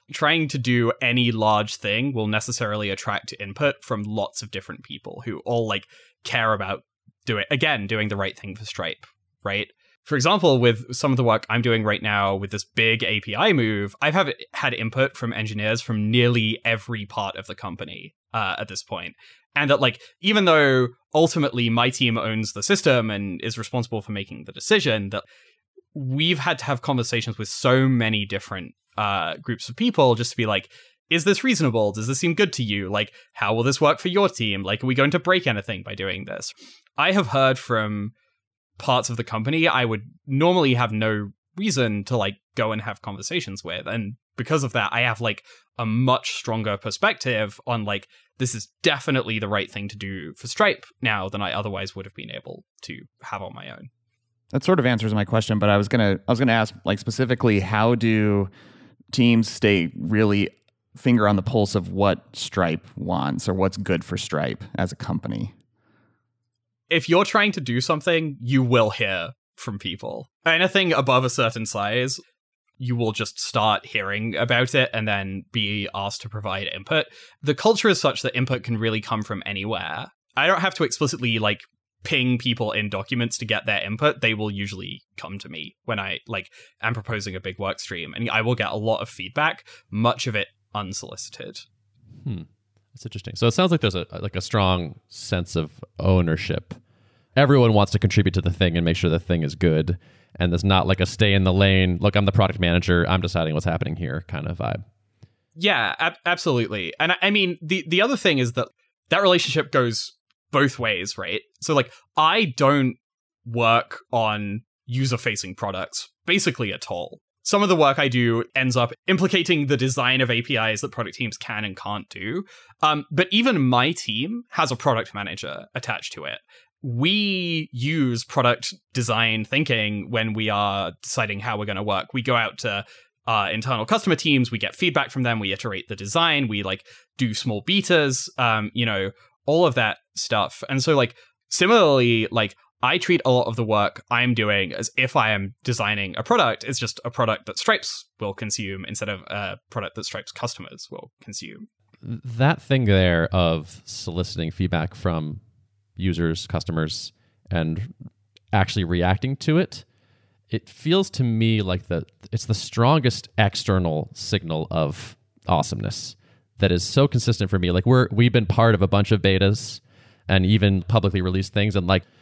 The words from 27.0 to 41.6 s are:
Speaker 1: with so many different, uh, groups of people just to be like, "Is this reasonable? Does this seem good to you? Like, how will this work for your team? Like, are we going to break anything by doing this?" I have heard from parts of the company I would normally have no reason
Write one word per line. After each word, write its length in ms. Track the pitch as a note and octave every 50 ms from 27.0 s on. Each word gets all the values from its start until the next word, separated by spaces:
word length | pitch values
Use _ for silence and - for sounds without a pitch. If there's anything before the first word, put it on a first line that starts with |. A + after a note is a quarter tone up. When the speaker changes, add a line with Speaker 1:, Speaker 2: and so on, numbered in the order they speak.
| A#2 - B2 A#2 - A#2+ G#2+
Speaker 1:
with 120 | - A2 -
so 400 | - - - B2+ B2+ C3 C3 C3+
many 360 | C3 A#2+ A2+ A2 A2 G#2 G2+
different, 500 | G2 G2 F#2+ - - G2+ F#2 F2 - - _ _ _ _
uh, 380 | G#2+ G#2+ G2+ G2 F#2+ D#2+ E2 D2+ -
groups 260 | - - A#2 - -
of 80 | - A#2+
people 400 | - A3+ B3 - - C#3+ B2+ A#2+
just 160 | G#2+ A#2+ -
to 60 | -
be 80 | - A2+
like, 260 | G#2+ G2+ F#2+ - - - - - _ _ _ _ -
"Is 160 | D#3 E3+ D#3
this 180 | G3+ G3 - -
reasonable? 480 | C4 A#3 - D#3+ B2+ A2+ A2+ G#2+ G#2
Does 160 | G2 A2 G#2+
this 120 | A#2+ C3+ -
seem 140 | - E3 D#3+
good 200 | - G#3 F3+ -
to 100 | - A#2+
you? 260 | G#2 G2+ G2+ F#2+ F#2
Like, 220 | G#2 G#2 G#2+ - - - - _ _
how 200 | - A2 G2+ A2
will 100 | A#2 A#2
this 180 | C3+ C3+ -
work 180 | D#3 D3 D#3 -
for 80 | -
your 220 | F#3 F3 G3 A#2+ -
team? 340 | - - A#2 G#2+ G2 G2 F#2+
Like, 200 | F#2 G#2+ - -
are 40 |
we 80 | C3 B2+
going 160 | C3+ C3+ D3
to 80 | D3 F3
break 280 | C3 F3 F#3 F#3 F3
anything 360 | C#3 A2+ G2+ - - G#2 F#2+ G2
by 120 | G#2+ G#2
doing 280 | G#2+ G2 G2 F#2 F#2+ -
this?" 280 | - F#2+ - - - - - - - - - _ _ _
I 140 | - D3 F3+
have 160 | F#3+ G3+ E3
heard 320 | A2 - C#3 C3+ C3 C3 C3
from 540 | - - A#2+ A2 G#2+ G#2 G#2+ G#2 G2+ A2+ - _ _ _ _ _ _ _ _ _ _ _ _
parts 320 | - - - B2+ B2 - -
of 80 | A#2+
the 60 | A2 -
company 440 | - A#2+ A2 A2 C3+ D#3 E3 D#3+
I 180 | E3+ - B2+ B2
would 180 | A2+ A2 G#2+ A2+ - - _ _
normally 480 | C#3+ C3+ C3+ D#3+ F3 F3+ F#3 D3+ C3+ B2
have 160 | A#2+ B2 A2
no 400 | G#2+ G#2+ A2 A2 A2 G#2 G#2 G2 - _ _ _ _
reason 480 | F3+